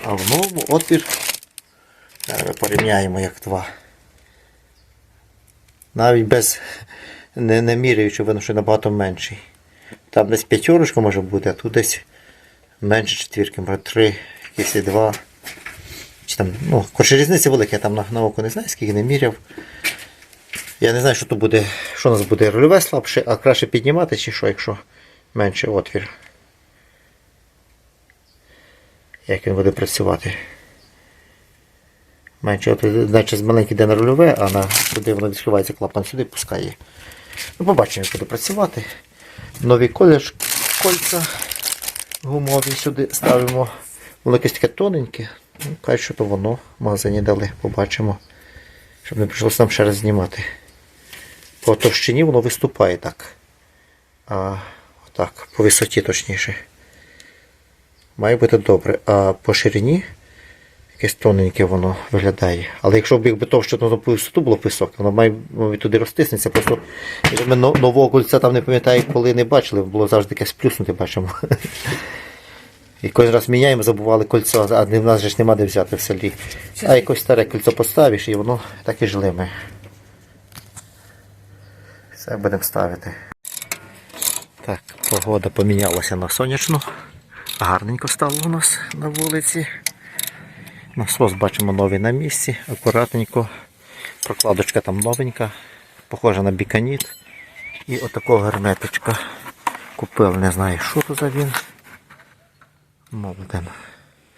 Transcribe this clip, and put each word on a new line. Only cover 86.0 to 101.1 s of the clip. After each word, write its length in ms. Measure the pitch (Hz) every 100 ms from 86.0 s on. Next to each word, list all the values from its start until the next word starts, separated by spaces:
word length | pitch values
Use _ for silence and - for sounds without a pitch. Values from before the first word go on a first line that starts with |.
| -
на 140 | 92 90
сонячну. 520 | - 127 135 - 151 - - - - _ - - -
Гарненько 480 | 90 92 104 123 -
стало 300 | - 147 147
у 40 | 165
нас 300 | 165 - - -
на 140 | 151 151
вулиці. 600 | 151 160 156 156 170 151 - - - - - - - - - - - -
Насос, 380 | - 107 - 113
бачимо, 400 | 95 101 - 101
новий 260 | 98 98 98
на 120 | 110
місці, 460 | 127 151 - - 120 -
акуратненько. 800 | 113 120 117 120 120 107 120 110 - - _ - - - -
Прокладочка 580 | - 107 113 95 98 110
там 180 | - 95
новенька, 520 | 113 120 127 - 110 - - - _ _ _
похожа 340 | - 117 95
на 100 | 98
біканіт. 640 | 95 - 110 120 139 - - - - - - - - -
І 100 | 120
отакого 420 | 123 - - 113
герметичка 800 | 104 110 101 95 - - - 110 - - - - - - -
купив, 420 | - - - 101 92
не 140 | 95
знаю, 280 | 87 95 85
що 220 | - 156
то 140 | -